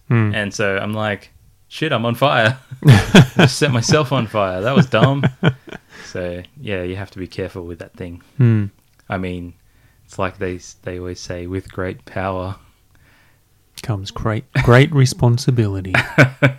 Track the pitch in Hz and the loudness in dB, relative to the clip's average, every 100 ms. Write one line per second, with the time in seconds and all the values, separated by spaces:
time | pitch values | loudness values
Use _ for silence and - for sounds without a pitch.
0 | - 117 107 107 101 - 101 98 104 107 | -2 0 2 0 -6 -4 -2 -2 -4 -4
1 | 107 98 - _ _ _ _ - 160 117 | -4 -6 -10 _ _ _ _ -6 -2 -2
2 | 117 117 139 139 110 131 - - 151 104 | -2 0 0 2 2 0 -12 0 6 6
3 | - 185 131 - 143 - 147 120 - 156 | 8 6 6 4 2 2 0 0 2 0
4 | 135 131 110 107 95 92 113 139 131 110 | 2 -2 -2 -2 -2 -2 0 2 4 4
5 | 127 139 135 - 165 - - - _ - | 2 2 -2 0 -2 -2 -14 -20 _ -20
6 | - 92 90 87 90 - 104 92 90 92 | -12 -8 -6 -8 -12 -14 -8 -6 -6 -8
7 | 95 95 87 - 90 95 87 85 92 - | -10 -12 -12 -10 -10 -10 -14 -14 -16 -14
8 | 90 85 _ - 120 107 101 _ _ _ | -14 -14 _ 0 2 2 -2 _ _ _
9 | - 98 92 90 87 - _ _ _ _ | -8 -6 -6 -8 -12 -18 _ _ _ _
10 | _ - 92 - 92 90 - - 90 90 | _ -6 -6 -4 -8 -8 -14 -16 -12 -10
11 | 90 90 - 90 87 95 - - 92 - | -10 -12 -12 -10 -8 -8 -8 -8 -8 -8
12 | - 98 95 92 92 95 _ _ _ _ | -12 -8 -6 -6 -8 -12 _ _ _ _
13 | _ _ _ _ _ _ _ - - 101 | _ _ _ _ _ _ _ -16 -8 -8
14 | 98 - 110 107 - 131 123 123 143 143 | -8 -8 -4 -6 -6 -2 4 6 6 4
15 | 131 - 120 117 - 120 104 98 92 92 | 2 2 0 2 0 0 0 -2 -2 -2
16 | - - 135 - 139 | 0 2 2 4 -2